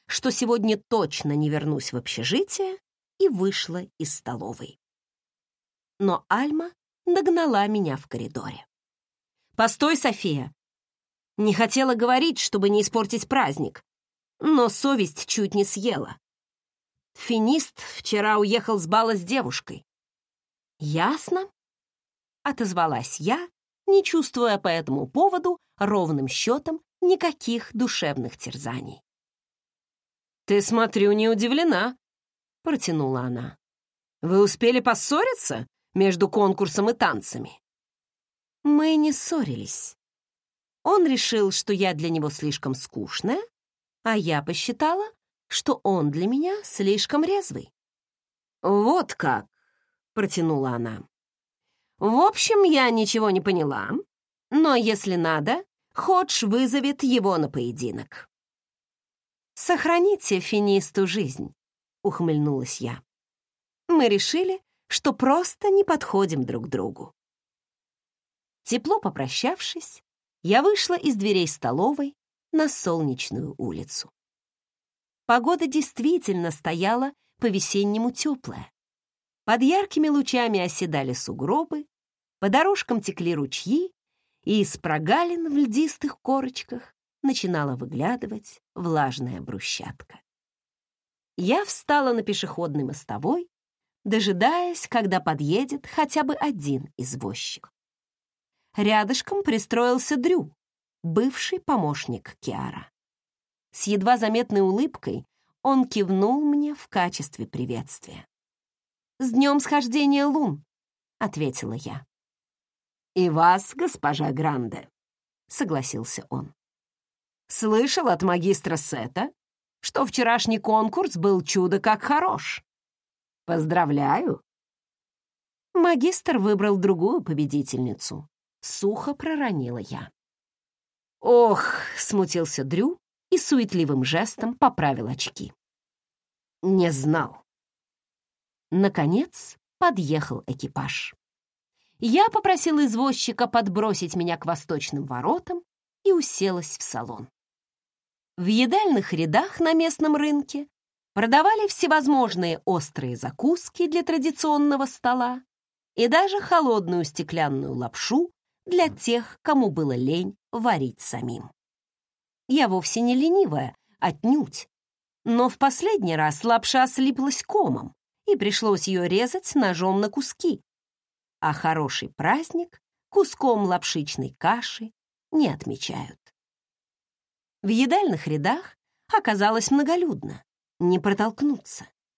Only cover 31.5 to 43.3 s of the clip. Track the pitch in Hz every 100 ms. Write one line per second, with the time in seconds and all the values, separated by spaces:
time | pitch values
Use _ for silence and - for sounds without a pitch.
31.5 | 285 339 190 233 254 _ _ _ _ _
32.5 | _ 330 285 - 156 135 127 127 120 123
33.5 | - _ _ _ _ _ - 165 190 202
34.5 | - 233 247 240 - - 302 508 480 -
35.5 | 113 127 _ _ 190 196 175 196 214 196
36.5 | 190 180 202 214 233 190 107 - 120 -
37.5 | - _ _ _ _ _ _ _ _ _
38.5 | _ 294 294 311 311 302 285 - 320 160
39.5 | 113 101 - - - _ _ _ _ _
40.5 | _ _ _ - 403 320 247 - 220 196
41.5 | - - 190 190 151 165 165 147 143 151
42.5 | 147 139 131 - 117 101 - 208